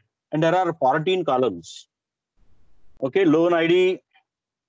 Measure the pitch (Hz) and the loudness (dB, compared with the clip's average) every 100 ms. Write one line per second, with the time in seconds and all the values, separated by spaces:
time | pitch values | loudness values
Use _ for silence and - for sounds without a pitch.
0 | _ _ _ 151 165 175 180 165 127 151 | _ _ _ -2 0 0 -2 0 0 0
1 | 156 185 160 131 127 87 - - - _ | -2 -4 -2 -2 -2 -6 -14 -20 -20 _
2 | _ _ _ _ _ - - - - - | _ _ _ _ _ -20 -20 -20 -20 -8
3 | 135 190 185 156 170 170 165 180 185 180 | -4 0 2 2 2 2 2 2 0 -2
4 | _ _ _ _ _ _ | _ _ _ _ _ _